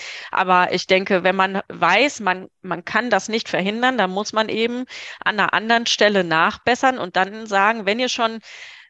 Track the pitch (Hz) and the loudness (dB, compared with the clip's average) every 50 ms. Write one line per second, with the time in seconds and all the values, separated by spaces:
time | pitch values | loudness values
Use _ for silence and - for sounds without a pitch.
0 | - - - - - - - - 190 185 180 180 180 - - 180 - - 190 185 | -14 -14 -14 -14 -14 -6 -2 -2 2 4 4 4 4 2 0 -4 0 2 2 2
1 | 196 - 202 180 175 185 190 190 190 190 190 196 - - 180 175 175 165 185 214 | 2 2 0 2 2 2 2 2 0 0 0 -4 -6 -6 -4 0 2 4 4 4
2 | 262 294 - - 214 190 180 185 190 - _ _ - 185 175 165 - - - 214 | 4 2 0 -2 -2 -2 -2 -2 -6 -14 _ _ -8 -8 -8 -8 -8 -2 -2 -2
3 | 233 247 214 190 - - 214 226 - - - 156 180 196 208 233 240 254 262 240 | 0 2 0 0 0 -2 -4 -4 -4 -2 -4 -2 -2 -2 -2 0 0 0 2 2
4 | 196 185 185 196 208 - - 214 220 208 - 220 226 233 240 247 254 - - - | 0 0 0 -4 -6 -2 -2 -2 -2 -2 -2 -2 -2 -2 -2 -4 -8 -10 -12 -16
5 | - - - - - - 214 208 185 - - 180 208 226 233 233 233 - - - | -16 -16 -16 -4 -4 -2 0 0 0 2 0 -2 0 2 2 2 2 0 2 2
6 | 214 208 202 196 180 170 160 160 170 175 - - - 240 240 - - 262 254 240 | 4 4 4 2 2 2 4 4 4 2 2 -2 -2 -2 0 2 2 0 0 0
7 | - 180 - 180 185 196 208 220 226 214 196 196 196 208 226 233 202 190 208 240 | -6 -4 0 0 0 0 -4 -10 -8 -2 0 2 2 2 2 0 -2 -2 -2 0
8 | 254 240 - - 233 226 226 226 - - - - - - - - - _ | -2 -4 -2 -2 -2 -2 -2 -6 -12 -16 -20 -20 -20 -20 -20 -20 -20 _